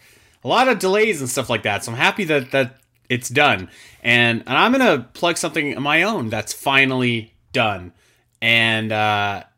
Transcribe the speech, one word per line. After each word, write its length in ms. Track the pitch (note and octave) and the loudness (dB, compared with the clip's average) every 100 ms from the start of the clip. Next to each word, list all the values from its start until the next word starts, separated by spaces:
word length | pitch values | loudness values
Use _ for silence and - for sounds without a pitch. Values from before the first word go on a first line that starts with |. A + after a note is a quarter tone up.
| _ _ _ _ | _ _ _ _
a 40 | B2+ | -2
lot 220 | G3+ C4 | 2 2
of 80 | G#3 | 0
delays 420 | F#3 G3+ A3+ E3 | 0 2 0 -2
and 100 | B2 | -4
stuff 200 | - B2 | -4 -2
like 140 | A2+ | -2
that, 200 | A2 G2+ | -2 -4
so 80 | - | -6
I'm 60 | A#2 | 0
happy 280 | F3+ G3+ E3 | 0 0 -2
that, 260 | D3 B2+ | -2 0
that 260 | C3+ B2 - _ _ - | -2 -2 -6 _ _ -6
it's 180 | B2 - | -6 -2
done. 420 | B2+ C#3+ G2+ F2+ - - - | 2 2 2 -4 -16 -20 -8
And, 400 | A#2+ A#2+ A#2 A2+ - | 2 4 4 0 -2
and 100 | C#3 | 2
I'm 160 | G#3 | 2
gonna 380 | C4 B3 C#3+ B2 | 4 2 2 -2
plug 220 | - F3 E3 | -4 -2 -2
something 380 | E3 E3 C#3+ | -4 -4 -4
of 80 | - | -4
my 220 | C#3+ D#3 | 0 0
own 260 | G3 G#3 A2+ | 0 -2 -4
that's 240 | A2 - | -6 -8
finally 800 | - C#3+ C3+ C3 C3 B2 A#2 G#2+ _ _ | -6 0 2 2 2 0 -2 -8 _ _
done. 380 | B2+ A2 F#2+ F2+ _ _ _ _ - | -2 -2 -2 -10 _ _ _ _ -4
And, 520 | A#2 A#2 A2+ A2 A2 | 2 2 2 0 -2
uh, 520 | G#2+ G#2+ G#2 G2+ G2 - | 0 0 0 -2 -6 -12